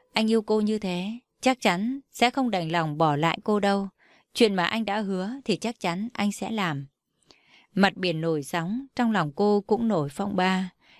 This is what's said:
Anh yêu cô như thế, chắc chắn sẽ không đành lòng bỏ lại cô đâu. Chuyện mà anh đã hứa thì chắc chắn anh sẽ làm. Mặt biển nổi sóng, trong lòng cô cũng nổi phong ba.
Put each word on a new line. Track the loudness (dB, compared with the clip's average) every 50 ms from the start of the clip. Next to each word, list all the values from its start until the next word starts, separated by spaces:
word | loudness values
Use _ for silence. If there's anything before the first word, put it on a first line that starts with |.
| _ _ _
Anh | 0 2 2
yêu | 2 2 2
cô | 2 0 2
như | 2 0 0 -2
thế, | -2 -4 -4 -4 -4 -6 -8 -10 -14 _ _ _
chắc | 2 2 2 4
chắn | 2 2 2 2 0 -2 -4 -6 -8 _ _
sẽ | 0 0 2
không | 2 0 0 0
đành | 0 -2 -2 0 0
lòng | 0 0 0 0 2
bỏ | 2 2 4
lại | 2 2 0 0 -2 -2
cô | -2 0 2
đâu. | 2 2 2 0 -2 -4 -8 _ _ _ _ _ _ _ _
Chuyện | 2 2 4 4
mà | 2 0
anh | 0 -2 -2 -2
đã | -2 -2 -2
hứa | -2 -2 -2 -4 -4 -4 -6 -6 -4
thì | -2 -2
chắc | -2 -2 -6 -8 -4
chắn | -4 -4 -2 -4 -6 -6 -4
anh | -2 -2 -2 -2
sẽ | -4 -6 -6
làm. | -4 -2 -2 -2 -2 -4 -6 -10 _ _ _ _ _ _ _ _ -20 _ _ _ _ -20 _ _ _
Mặt | 2 2 2 2
biển | 0 -2 -2 -2 -2
nổi | 0 0 -2 -2 -2
sóng, | -4 -4 -4 -2 -2 -4 -6 -8 -8 _
trong | -2 0 2 2
lòng | 2 0 0 0
cô | 0 2 2 2 2 2
cũng | 0 0 0 2 0
nổi | 0 0 0 -2
phong | -4 -6 -4 -2 0
ba. | 0 0 2 0 0 -2 -4 -8 _ _ _ -20